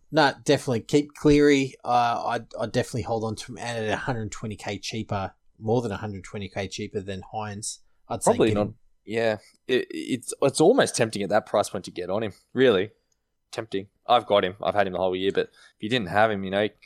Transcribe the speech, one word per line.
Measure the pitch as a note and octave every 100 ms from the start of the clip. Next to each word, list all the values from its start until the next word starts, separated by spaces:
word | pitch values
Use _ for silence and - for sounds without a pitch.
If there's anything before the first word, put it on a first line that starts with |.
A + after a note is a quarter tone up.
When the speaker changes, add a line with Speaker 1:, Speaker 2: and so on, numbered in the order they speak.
| _
Speaker 1:
No, | D3 C#3 A#2
definitely | C3 C3+ - A2+
keep | - D3 C#3+ -
Cleary. | D3+ D3 D3 C#3 C3 -
Uh, | - A#2+ A#2+ A#2 G2+
I'd, | A#2+ A#2+ -
I'd | A2+
definitely | B2 - A#2+
hold | G#2 A2+
on | A2 G#2+
to | -
him | G2
and | A#2 A#2 G#2+
at |
a | G2
hundred | - A#2+ G#2+
twenty | - A#2 G2
K | - G2+
cheaper, | - A2+ G#2+ G#2 F#2+ - _ _
more | A2 A#2+
than | A#2
a | F#2+
hundred | G#2+ G2
twenty | - A2 F#2+
K | G#2 F#2+
cheaper | - G#2 -
than | F#2+ F#2+ -
Hines. | A2 G#2 G2+ - - _ _ -
I'd | A#2
say | F3+
Speaker 2:
Probably | A#3+ A2+
Speaker 1:
get | G#2
Speaker 2:
not. | G#2
Speaker 1:
him. | - _ _ -
Speaker 2:
Yeah, | A2+ A2+ G#2+ - _ -
it, | B2+ -
it's, | D#2+ A#1 A#2+ - -
it's | C#3 -
almost | E3 C4 A#2 -
tempting | A2+ G#2+
at | G2
that | G#2 -
price | G#2+ F#2+
point | G2+ F2+
to |
get | - F2
on | G2+
him, | A2 - _
really. | A#2+ C3 F#2+ G#2 _ _ _ _ _ _
Tempting. | - A2+ G2 G2+ _ -
I've | A#2+ G#2+
got | G2+ F#2+
him. | G2+
I've | E2+ G2+
had | F#2+
him |
the | F2+
whole | F#2 F#2
year, | G2
but | F2+ D#2+
if | _ - _
you | G#2+
didn't | B2+ F2+
have | G2+ A2
him, | G2
you | F#2+
know, | G2
he | G#2+ -